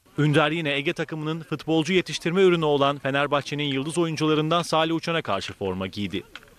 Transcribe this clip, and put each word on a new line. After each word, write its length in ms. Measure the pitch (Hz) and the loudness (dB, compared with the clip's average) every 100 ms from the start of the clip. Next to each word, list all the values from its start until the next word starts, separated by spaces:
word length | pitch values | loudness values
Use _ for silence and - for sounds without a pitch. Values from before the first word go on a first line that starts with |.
| _ - | _ 0
Ünder 320 | 147 147 151 | 2 4 2
yine 220 | 165 156 | 0 -2
Ege 200 | 143 143 | -2 -4
takımının 480 | 170 160 160 151 165 | -4 -6 -6 -6 -6
futbolcu 520 | 160 160 - 160 151 | -6 -8 0 0 2
yetiştirme 500 | 185 165 151 170 175 | 0 0 -4 -2 4
ürünü 220 | 185 175 | 4 4
olan 340 | 156 143 139 143 | 2 4 2 2
Fenerbahçe'nin 640 | 135 139 143 143 - 147 | -2 0 0 0 -2 -4
yıldız 340 | 147 135 139 165 | -2 -2 -2 0
oyuncularından 640 | 170 156 156 151 156 170 | 0 0 2 2 2 0
Salih 320 | 160 160 160 | 2 2 2
Uçan'a 280 | 165 175 165 | 0 -2 -4
karşı 300 | - 98 - | -2 -4 -4
forma 340 | 95 98 92 95 | -6 -4 -2 -4
giydi. 360 | 107 101 95 - - - | -4 -4 -4 -8 -18 -20